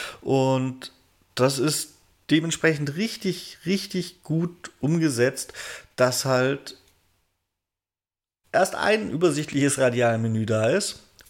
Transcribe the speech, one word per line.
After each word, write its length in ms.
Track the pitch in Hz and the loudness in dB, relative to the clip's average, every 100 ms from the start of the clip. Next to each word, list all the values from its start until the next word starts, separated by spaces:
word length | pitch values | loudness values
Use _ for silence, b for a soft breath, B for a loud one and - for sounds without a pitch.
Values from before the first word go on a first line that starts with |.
| B B | B B
Und 720 | - 135 131 131 131 127 - _ _ _ _ | 0 2 4 2 0 -6 -14 _ _ _ _
das 240 | - 127 139 | 0 0 2
ist 320 | 151 147 - _ _ _ - | 0 -2 -6 _ _ _ 0
dementsprechend 640 | 151 165 160 160 151 143 147 | 0 0 0 0 0 -2 -4
richtig, 600 | 220 - 190 175 - - 170 | -4 -4 -6 -6 -8 -10 -4
richtig 560 | 196 - 185 175 - | -2 -2 -6 -6 -10
gut 480 | - 160 170 - - - | -4 -2 -2 -6 -20 -6
umgesetzt, 720 | 135 170 160 117 123 139 - B B B B - | -2 2 2 2 2 0 -12 B B B B 0
dass 280 | 127 123 | 2 2
halt 520 | 139 127 127 139 - - _ _ _ _ _ _ _ _ _ _ _ _ _ _ _ _ _ | 0 2 2 -2 -8 -20 _ _ _ _ _ _ _ _ _ _ _ _ _ _ _ _ _
erst 220 | - 190 | 0 0
ein 360 | - 196 220 208 | 0 0 0 0
übersichtliches 680 | 147 175 143 151 143 139 135 | 0 0 0 -2 0 0 2
Radialmenü 680 | 131 120 120 113 113 110 110 | 2 4 2 2 0 0 0
da 220 | 107 110 | 0 2
ist 320 | 180 202 - - _ - | 0 -2 -8 -18 _ -18